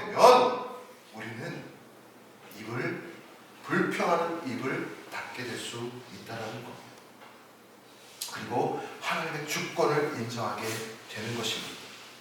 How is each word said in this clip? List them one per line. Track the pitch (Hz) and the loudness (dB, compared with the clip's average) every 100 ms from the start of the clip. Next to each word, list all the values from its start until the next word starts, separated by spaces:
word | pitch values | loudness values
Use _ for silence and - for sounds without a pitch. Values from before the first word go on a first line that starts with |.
되면 | - - 254 247 247 - - - - - - | 0 10 12 12 10 2 -4 -10 -14 -18 -16
우리는 | 113 117 117 - 147 - - - - - - - - - - | -12 -10 -8 -8 -8 -10 -16 -20 -20 -20 -20 -20 -20 -18 -14
입을, | 107 123 - 180 - - - - - - | -8 -4 -2 -4 -8 -14 -18 -20 -20 -12
불평하는 | - 180 - - 165 165 165 165 131 | 0 2 4 2 4 4 2 -2 -4
입을 | 85 - - - - - | -2 -2 -2 -4 -8 -10
닫게 | - - 123 | -10 -8 -8
될 | 120 110 | -6 -6
수 | 107 120 120 123 - | -6 -6 -6 -8 -14
있다라는 | 101 113 117 110 | -14 -10 -8 -6
겁니다. | 123 123 - - - - - - - - - - - - - - - - | -8 -10 -14 -16 -20 -20 -20 -20 -20 -20 -20 -20 -20 -20 -20 -18 -10 -8
그리고 | - - - - - - - | -8 -2 2 2 0 -6 -6
하나님의 | - 170 160 147 - | -2 0 -2 -4 -4
주권을 | 180 180 - 147 147 - 120 | -2 -2 2 4 4 2 -2
인정하게 | 117 117 113 107 110 110 110 - - | -4 -2 -2 -2 -4 -4 -6 -10 -12
되는 | - 110 117 | -8 -4 -2
것입니다. | 107 104 92 - - - - - | -2 -2 -6 -10 -14 -16 -18 -18